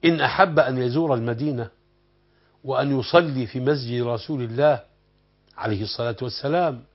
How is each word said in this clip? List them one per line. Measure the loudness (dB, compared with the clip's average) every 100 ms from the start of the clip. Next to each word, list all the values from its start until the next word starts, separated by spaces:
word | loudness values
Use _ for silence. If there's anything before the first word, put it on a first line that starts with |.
إن | 4 4
أحب | 0 4 4 6
أن | 2 2
يزور | 0 0 2
المدينة | 0 0 -2 -2 -4 -6 _ _ _ _ _ _ _ _ _
وأن | -4 0 2 0
يصلي | 2 2 2 -4 -4
في | -4
مسجد | -2 -2 -2 -4
رسول | -2 -4 -6 -6
الله | -4 2 2 2 -4 _ _ _ _ _ _ -8
عليه | -4 -2
الصلاة | -4 -4 -4 -4
والسلام | -8 -6 -2 0 0 -2 -14